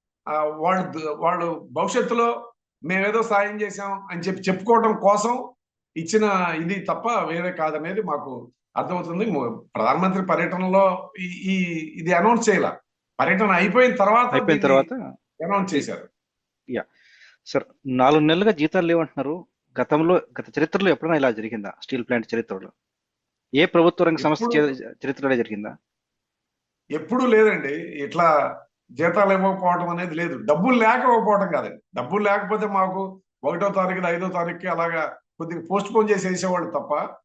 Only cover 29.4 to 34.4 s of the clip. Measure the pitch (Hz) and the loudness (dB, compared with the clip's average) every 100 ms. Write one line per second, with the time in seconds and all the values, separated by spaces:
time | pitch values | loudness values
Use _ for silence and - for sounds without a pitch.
29.4 | 190 185 180 175 170 170 180 160 170 127 | 2 0 0 0 -2 -4 -6 -6 -6 -2
30.4 | 110 147 233 240 220 247 254 226 202 202 | 0 2 4 4 4 4 4 4 4 2
31.4 | 185 147 107 - _ - 127 202 202 202 | 0 -2 -4 -12 _ -8 -4 0 2 0
32.4 | 190 214 208 196 190 185 190 190 _ _ | 0 -4 0 0 0 -2 -8 -12 _ _
33.4 | 135 170 202 190 185 185 180 175 185 175 | -4 -2 -2 0 -2 -2 -2 -2 -4 -4